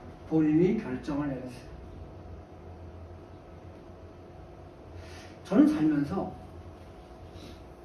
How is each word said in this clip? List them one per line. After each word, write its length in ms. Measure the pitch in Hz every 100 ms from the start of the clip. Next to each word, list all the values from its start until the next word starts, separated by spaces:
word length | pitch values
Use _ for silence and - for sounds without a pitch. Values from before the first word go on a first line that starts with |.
| - - -
본인이 520 | 160 156 156 185 226
결정을 460 | 131 127 156 143 147
내렸어요. 420 | 127 123 - - - - - - - - - - - - - - - - - - - - 87 87 - - 90 - - - - - - - - - - - - - -
저는 220 | - 220 302
살면서 640 | 302 156 143 143 190 - - - - - - - - - - - - - - - -